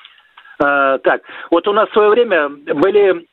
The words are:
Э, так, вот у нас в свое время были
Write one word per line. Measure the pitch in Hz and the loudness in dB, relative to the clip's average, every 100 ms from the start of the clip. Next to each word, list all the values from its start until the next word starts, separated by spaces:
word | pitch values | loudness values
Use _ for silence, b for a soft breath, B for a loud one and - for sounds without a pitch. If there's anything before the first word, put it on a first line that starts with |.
| B B B B B - | B B B B B -4
Э, | 143 143 135 131 | -2 0 0 0
так, | 165 131 B B B | -2 -4 B B B
вот | 170 202 | -2 0
у | |
нас | 202 190 | -2 0
в | |
свое | 214 208 | 2 2
время | 233 233 170 143 | 2 0 0 -2
были | 143 - 143 190 208 196 175 - | -8 -8 -2 0 2 2 0 -6